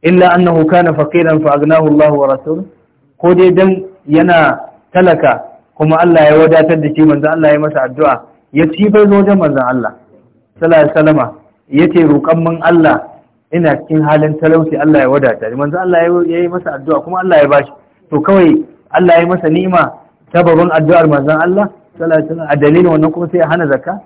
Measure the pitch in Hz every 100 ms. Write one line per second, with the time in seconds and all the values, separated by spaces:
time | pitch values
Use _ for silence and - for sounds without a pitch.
0 | 160 180 180 175 180 165 156 180 175 151
1 | 147 175 165 156 156 143 147 160 156 147
2 | 151 147 135 135 - 160 190 _ _ _
3 | _ _ 170 180 185 170 190 185 - -
4 | - 156 156 170 147 127 - - _ 180
5 | 185 160 - - - - _ _ 156 160
6 | 175 165 151 151 160 160 160 165 151 151
7 | 156 147 151 160 156 147 151 151 127 127
8 | 151 123 - _ _ 139 160 156 208 208
9 | 202 202 196 196 160 135 123 127 110 -
10 | _ _ _ _ _ _ 165 165 147 160
11 | 156 156 117 - _ _ _ 139 170 170
12 | 156 143 - 165 165 165 160 170 156 120
13 | - - _ _ _ 165 165 139 - 156
14 | 151 151 156 151 160 165 156 156 151 151
15 | 131 139 135 107 110 123 143 175 185 170
16 | 170 175 170 165 175 180 175 139 139 147
17 | 156 180 185 165 143 143 139 - _ _
18 | _ 151 - 196 170 - - _ _ 160
19 | 175 170 170 180 175 160 185 180 139 -
20 | _ _ _ 170 170 160 175 160 156 180
21 | 160 143 139 156 175 190 202 - _ -
22 | 165 160 156 165 156 147 147 160 180 160
23 | 156 160 170 180 160 165 165 131 170 196